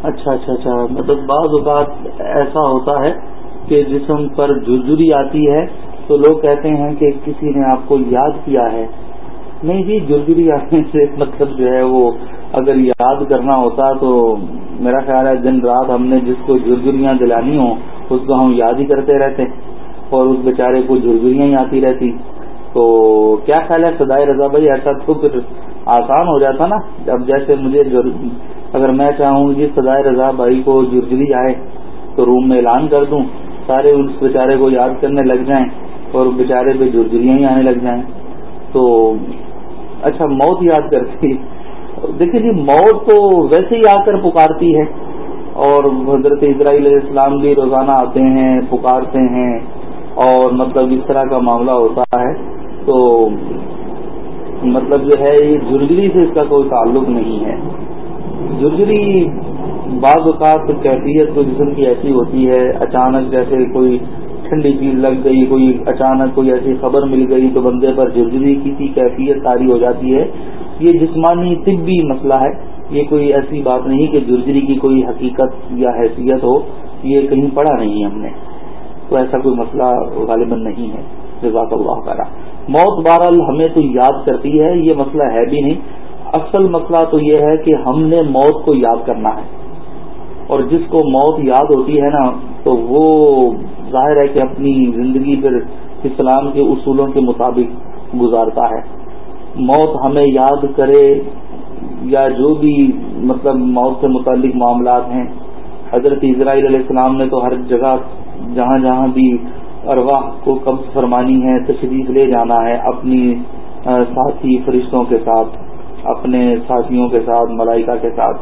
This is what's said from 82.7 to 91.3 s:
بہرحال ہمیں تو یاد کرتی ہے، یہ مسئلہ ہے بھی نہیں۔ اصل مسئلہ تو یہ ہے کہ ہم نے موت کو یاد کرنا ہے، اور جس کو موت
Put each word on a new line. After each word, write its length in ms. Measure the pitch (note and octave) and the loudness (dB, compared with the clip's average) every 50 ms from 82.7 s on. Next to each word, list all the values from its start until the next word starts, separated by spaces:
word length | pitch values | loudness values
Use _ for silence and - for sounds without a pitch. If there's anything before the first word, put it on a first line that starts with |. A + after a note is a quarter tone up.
| C3+ D3+ F3 G3+ G#3 F#3+ E3 | 2 2 2 2 2 0 2
بہرحال 360 | E3+ E3 E3+ F3 F3 E3+ E3+ | 4 4 4 6 4 4 4
ہمیں 260 | - - - D3+ D#3+ D#3+ E3 | 4 2 0 0 0 0 2
تو 80 | E3 | 2
یاد 440 | D3+ C3+ B2 B2 B2 C3+ C3+ - - | 0 2 2 2 2 2 2 2 -2
کرتی 360 | - B2+ A#2+ - C#3 D3 D#3 | -2 -2 -2 -2 0 2 2
ہے، 160 | D#3 D#3+ F3 F3 | 2 2 2 2
یہ 160 | D#3+ D#3+ D#3 C#3+ | 2 2 2 2
مسئلہ 260 | C#3 C3+ C#3 D3+ D3 | 0 -2 0 0 0
ہے 260 | B2+ A2+ A#2 A#2 B2 | 0 2 0 0 0
بھی 120 | C#3 D3 | 0 0
نہیں۔ 140 | C#3 C#3 D#3+ - - - - - - - - - - - - | 0 0 -2 -2 -4 -10 -10 -10 -10 -10 -10 -10 -10 -4 -4
اصل 340 | D#3+ D#3+ - - G3 F#3+ F#3 | -4 -4 0 0 2 2 2
مسئلہ 280 | F3 E3 D#3 - E3+ E3 D#3+ E3 | 2 -2 -4 0 0 0 2 2
تو 80 | D#3+ D#3 | 2 0
یہ 140 | D3 D3 D3+ | 2 4 4
ہے 240 | D3+ D3 D3+ D#3 D#3+ | 4 4 2 2 2
کہ 180 | D#3 E3 D#3 | 2 2 0
ہم 260 | C#3 C3+ B2+ C3 D3+ | 2 0 -2 0 0
نے 200 | D#3+ D#3 D#3+ E3+ | 2 2 2 2
موت 440 | D#3+ D3 C3+ C3 C3+ D3 D#3 D#3 - | 2 0 0 2 2 2 2 2 0
کو 100 | - D3 | 0 2
یاد 300 | C3 B2 A#2 A#2 A#2 - | 2 2 2 0 0 -2
کرنا 320 | - A#2 G#2+ A2 A2 A2+ A2+ | -4 -4 -2 -2 -4 -4 -4
ہے، 40 | - - - - - - - - - - - - - - - - - - - - - - | -8 -10 -10 -10 -10 -10 -10 -10 -10 -10 -10 -10 -10 -10 -10 -10 -10 -10 -10 -10 -8 -4
اور 120 | - C3+ | -4 -2
جس 220 | B2+ B2 D#3 E3+ E3+ - | -2 0 0 -2 -2 0
کو 80 | - E3 D3+ C#3 | 0 0 0 2
موت 300 | C3 C3+ C#3 D3+ | 2 2 2 2